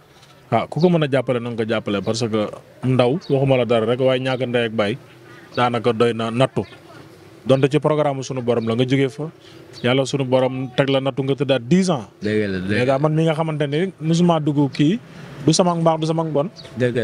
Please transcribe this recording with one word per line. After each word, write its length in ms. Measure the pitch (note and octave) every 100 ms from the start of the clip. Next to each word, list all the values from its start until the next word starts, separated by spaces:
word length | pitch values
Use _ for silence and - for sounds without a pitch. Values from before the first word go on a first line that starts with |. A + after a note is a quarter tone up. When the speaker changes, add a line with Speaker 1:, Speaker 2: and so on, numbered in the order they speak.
| - - - - -
Speaker 1:
Ah, 160 | A2+ -
ku 140 | D3
ko 80 | F3+
mën 160 | E3+
a 20 | D3
jàppale 260 | C3 B2 A#2+
na 100 | A#2
nga 120 | A#2
ko 60 | A2
jàppale 320 | A2 G#2 G2+
parce 220 | F#2+ A2+ A#2
que 220 | G#2+ G#2 - - -
ndaw 380 | C3 B2 B2 E3+ -
waxuma 280 | C#3 C3+ C3
la 60 | A2+
dara 180 | A2+ G#2+
rek 140 | B2
waaye 180 | C3 B2+
ñàkk 300 | C3 B2+ B2
ndey 160 | A#2+ A#2
ak 60 |
baay 240 | A2+ G2+ B2+ - - - - -
daanaka 380 | - B2 A#2 A#2+
doy 200 | A2+ A#2+
na 160 | A2+ A2+
nattu. 340 | A#2 C3 - G2 - - - - - - - -
Donte 220 | C3+ C3+
ci 80 | D3
programme 440 | D3+ D3+ D3 C3+
sunu 180 | B2+ C3
borom 240 | A#2+ A#2 A2+
la 80 |
nga 100 | A2+
jógee 240 | B2+ C3+ C3+
fa, 220 | - D#3 - - - - -
yàlla 220 | B2 C3+ C3
sunu 180 | C3+
borom 460 | B2+ C3 B2+ C3 C3 C#3
teg 120 | C3+
la 120 | C3+
nattu 220 | C3+ B2
nga 120 | C3+ C#3
tëddaat 260 | C3+ C3 A#2+
dix 200 | F3+ F#3
ans. 180 | C#3+ F#2+ -
Speaker 2:
Dëgg 280 | G#2 G#2+ G#2
la, 80 | F#2
dëgg 120 | F#2
la. 80 | G#2
Speaker 1:
Mais 80 | B2+
daa 120 | C3+
man 160 | D#3
mi 80 | D#3
nga 100 | E3
xamante 320 | D3+ D#3+ D3+ D3
ni 240 | D3 F#3+ -
musuma 400 | D#3+ E3 F3 E3
dugg 280 | D3+ C#3+ C#3
kii, 260 | - D3 A3+ - - - - C#3
du 60 |
sama 180 | D#3+ F3+
mbaax, 260 | E3+ E3 D#3+
du 60 | D#3
sama 160 | E3
mbon. 260 | D#3+ C#3+ E3 - - A2+
Speaker 2:
Dëgg 200 | B2 A#2+